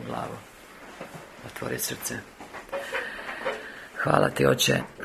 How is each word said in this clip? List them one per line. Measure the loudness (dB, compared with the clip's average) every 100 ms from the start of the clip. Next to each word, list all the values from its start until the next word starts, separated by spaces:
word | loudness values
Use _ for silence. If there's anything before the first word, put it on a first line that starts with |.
| -4
glavu, | -4 -4 -8 -14 -20 -18 -18 -16 -14 -12 -14 -16 -16 -12
otvorit | -6 -4 -2
srce. | -2 -4 -6 -6 -10 -14 -14 -14 -8 -6 -4 -4 -6 -8 -8 -4 -4 -4 -8 -12 -10 0
Hvala | 6 8 6
ti, | 6 6
Oče, | 6 6 4 0 -8